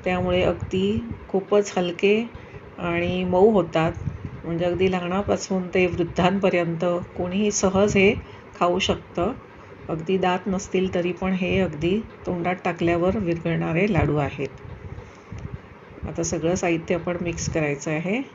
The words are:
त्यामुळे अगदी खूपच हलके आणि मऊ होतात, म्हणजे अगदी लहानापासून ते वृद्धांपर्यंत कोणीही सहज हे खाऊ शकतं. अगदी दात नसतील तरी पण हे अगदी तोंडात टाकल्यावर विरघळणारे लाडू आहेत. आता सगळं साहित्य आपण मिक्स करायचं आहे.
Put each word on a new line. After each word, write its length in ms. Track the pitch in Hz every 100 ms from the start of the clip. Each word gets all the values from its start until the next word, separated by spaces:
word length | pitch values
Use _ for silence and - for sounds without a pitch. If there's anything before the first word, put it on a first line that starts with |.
त्यामुळे 380 | - 180 180 180
अगदी 600 | 175 170 - 190 196 226 233 - -
खूपच 440 | 190 190 208 202 -
हलके 520 | 180 170 196 214 233 - - - - -
आणि 440 | 175 170 175 180
मऊ 280 | 185 180 208
होतात, 400 | 214 165 160 165 170 - - - -
म्हणजे 220 | - 170 175
अगदी 260 | 175 185
लहानापासून 760 | 185 175 185 196 190 - 190 180
ते 180 | 185 180
वृद्धांपर्यंत 1000 | 170 165 - 180 196 190 180 165 165 180 175 - -
कोणीही 340 | 175 185 208
सहज 440 | 202 196 190 202 196
हे 160 | 196 247 - - - -
खाऊ 200 | 175 180
शकतं. 520 | - 190 - - 180 277 - - - - -
अगदी 280 | 160 160 190
दात 300 | 180 180 196
नसतील 460 | 185 - 185 185
तरी 180 | 185 175
पण 200 | 185 190
हे 280 | 190 180 185
अगदी 400 | 180 151 165 202 220 - -
तोंडात 300 | 180 170 185 190
टाकल्यावर 520 | 165 170 170 175 220
विरघळणारे 760 | 175 165 165 165 165 165 208
लाडू 220 | 170 147 147
आहेत. 340 | 139 - 139 - - - - - - - - - - - - - - - -
आता 160 | 160
सगळं 320 | 165 175 156 190
साहित्य 400 | 180 165 165 175
आपण 220 | 160 175
मिक्स 280 | 175 165 165
करायचं 380 | 165 151 143 165
आहे. 300 | 156 180 220 277